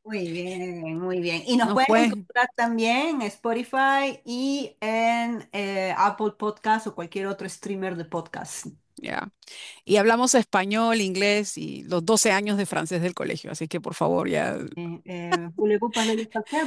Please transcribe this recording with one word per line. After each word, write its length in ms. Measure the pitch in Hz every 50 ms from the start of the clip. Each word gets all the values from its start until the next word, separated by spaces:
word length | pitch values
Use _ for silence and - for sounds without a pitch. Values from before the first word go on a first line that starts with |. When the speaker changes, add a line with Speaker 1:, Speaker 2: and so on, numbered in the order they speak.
| -
Speaker 1:
Muy 240 | 214 214 196 175 170
bien, 680 | 165 180 180 185 185 180 180 180 175 170 160 160 160 165
muy 200 | 180 185 185 180
bien. 220 | 175 175 165 165 -
Y 100 | 247 240
nos 120 | 247 233 -
Speaker 2:
Nos 60 | 208
Speaker 1:
pueden 120 | 262 262
Speaker 2:
pueden 200 | 285 311 226 -
Speaker 1:
encontrar 420 | 226 202 208 180 - - 247 247 247 -
también 680 | - 233 233 233 226 226 226 240 262 294 339 311 262
en 0 |
Spotify 1000 | 220 202 - - - 233 226 240 240 - - 262 269 269 277 277 277 269 - - -
y 520 | - 240 247 262 277 277 285 247 214 - -
en, 680 | 214 214 220 226 226 233 233 233 233 233 233 214 - -
eh, 420 | - 202 202 196 196 196 190 190 -
Apple 360 | - 190 208 208 - 214 208 208 -
Podcast 500 | 214 208 208 - - 214 220 220 - 214
o 60 | -
cualquier 320 | - 170 170 - 196 190 196
otro 200 | 196 - 190 185
streamer 480 | - - - 202 196 190 190 185 180
de 80 | 170 165
podcast. 600 | 160 - 165 160 - - - - - - - - - - _ _ _ _
Speaker 2:
Ya. 360 | - - - - - - 196 - _ - - - - - - - - -
Y 120 | - 196
hablamos 380 | 208 202 226 226 240 254 247 -
español, 640 | 240 214 - - 190 185 196 214 226 226 226 226 220
inglés 580 | 202 190 180 190 202 202 208 208 208 196 - 160
y 240 | 160 156 139 139 -
los 200 | - 180 170 165
doce 260 | 190 226 214 - 220
años 260 | 190 196 208 208 202
de 100 | 202 196
francés 360 | - 175 156 160 165 185 165
del 120 | 170 180 175
colegio, 360 | - - - - 156 - -
así 160 | 151 - 160
que, 140 | 156 - 170
por 140 | - - 160
favor, 340 | - 160 156 - - - -
ya. 280 | 165 151 - - - - - - -
Speaker 1:
Eh, 240 | 175 170 170 170 160 -
eh, 240 | 185 180 175 170 175 180 175 170 170 165
voulez-vous 340 | 190 214 208 208 202 226 233
parler 240 | 220 233 220 226 220
de 100 | 226 226 -
français, 380 | - 226 208 - 277 311 311